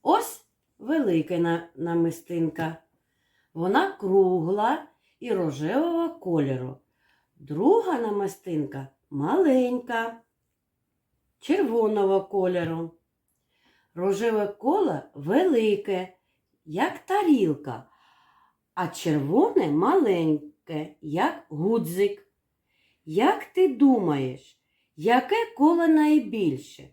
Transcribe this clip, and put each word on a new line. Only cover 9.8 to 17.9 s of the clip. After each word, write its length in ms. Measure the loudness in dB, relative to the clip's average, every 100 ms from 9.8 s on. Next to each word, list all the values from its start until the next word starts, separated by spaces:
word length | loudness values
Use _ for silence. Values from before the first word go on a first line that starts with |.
| -4 -6 -6 -10 _ _ _ _ _ _ _ _ _ _ _ _
червоного 840 | -2 0 2 2 0 2 2 2 0
кольору. 680 | -2 0 0 -2 -6 -8 _ _ _ _ _ _ _ _ _ _
Рожеве 540 | -4 -2 0 0 0 -2
коло 520 | -2 -2 0 0 -2 -10
велике, 1040 | -10 0 2 4 2 2 0 -2 -4 -6 _ _ _ _ _ -12
як 340 | -2 -2 -4
тарілка, 920 | -4 0 4 4 4 -2 -6 -12 -14